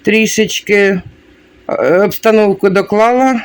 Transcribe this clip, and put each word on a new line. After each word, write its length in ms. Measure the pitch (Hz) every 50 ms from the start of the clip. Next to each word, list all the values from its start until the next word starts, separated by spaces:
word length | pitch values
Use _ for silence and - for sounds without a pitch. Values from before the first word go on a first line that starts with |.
трішечки, 1000 | _ 214 208 220 220 202 - 220 220 214 - - - - 208 202 202 196 196 180 - - - - _ - - _ _ _ _ _ _ -
е, 300 | - - 120 131 165 185
обстановку 680 | 202 - - - - 220 214 214 214 202 196 190 - 196
доклала 720 | 180 196 180 - 202 208 220 233 247 254 262 262 262 233 -